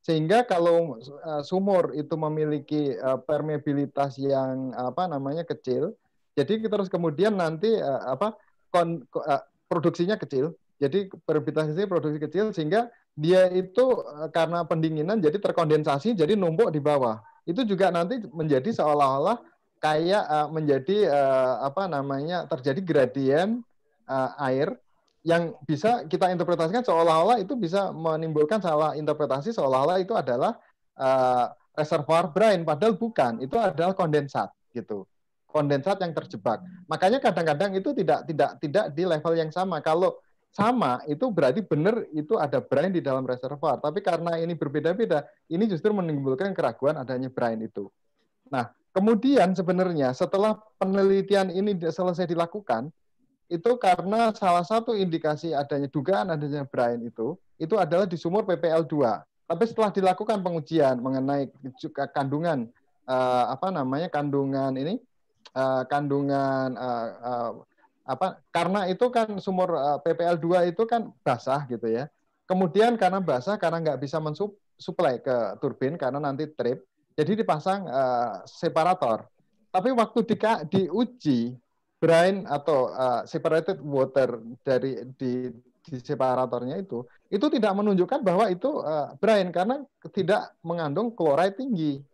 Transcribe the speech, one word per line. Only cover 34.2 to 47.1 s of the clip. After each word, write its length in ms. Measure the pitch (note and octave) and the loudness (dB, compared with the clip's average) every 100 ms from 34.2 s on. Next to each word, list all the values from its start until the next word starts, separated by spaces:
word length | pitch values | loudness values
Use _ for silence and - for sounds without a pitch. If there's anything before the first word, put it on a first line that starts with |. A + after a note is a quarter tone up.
| C#3 B2+ G2 _ _ A#2+ | 0 -4 -4 _ _ -12
gitu. 320 | G#2 G#2 F#2+ _ _ _ _ | -8 -10 -10 _ _ _ _
Kondensat 500 | D3+ D3 C#3 D#3+ G3 | -2 0 0 0 -2
yang 100 | E3+ | -2
terjebak. 480 | D#3+ - A2+ B2 G#2+ - - - | -6 -8 -6 -4 -4 -6 -20 -8
Makanya 320 | D#3 F#3 C4 | 0 2 4
kadang-kadang 560 | B3+ F3 D#3+ D3 G3 | 2 0 0 0 0
itu 160 | F#3+ A#3+ - | 0 -2 0
tidak, 320 | D#3+ C#3+ - | 2 2 0
tidak, 320 | C#3+ C#3 - | 0 0 0
tidak 240 | D3+ F#3 G#3+ | -2 0 -2
di 100 | C#3+ F3+ | -2 0
level 260 | D#3 E3 | 0 2
yang 160 | E3 D#3 | 0 0
sama. 320 | F3 F#3+ D#3+ | -2 -2 -2
Kalau 400 | D#3+ D#3+ F3+ - _ _ _ | 0 2 2 -2 _ _ _
sama, 520 | - G#3+ B3 C#3+ B2 D3+ | 0 2 2 0 0 -4
itu 200 | D3 B3+ | -2 0
berarti 320 | E3+ C3 B2+ | 2 2 2
benar 440 | F#3+ D3+ F3 A3+ - D3+ | -2 0 2 0 -4 -8
itu 200 | D3 A3 | -2 -2
ada 240 | D3 C#3 | 0 -2
brine 340 | A#2 C3 F3+ F3+ | 0 0 2 -2
di 40 | |
dalam 200 | C#3 C3+ C3 | -2 -2 -2
reservoir. 520 | B2+ B2+ C#3+ D#3+ A#2+ | -6 -6 -4 -2 0
Tapi 240 | D3 E3+ | -2 -2
karena 320 | G3+ E3 E3+ E3 | -2 -2 -2 -2
ini 160 | E3 E3 | -4 -4
berbeda-beda, 680 | D#3 D3 D#3 F#3+ G#3+ D3+ - _ _ | -2 0 0 0 0 0 -2 _ _
ini 220 | E3 A3+ | -2 0
justru 240 | E3+ G#3+ G#3 | 0 0 0
menimbulkan 560 | E3+ D3 C3+ C3 G3 | -2 -2 -2 -2 -2
keraguan 480 | F#3+ C#3+ A2+ C#3 D#3 | 0 -2 0 -2 -2
adanya 320 | B2 | -6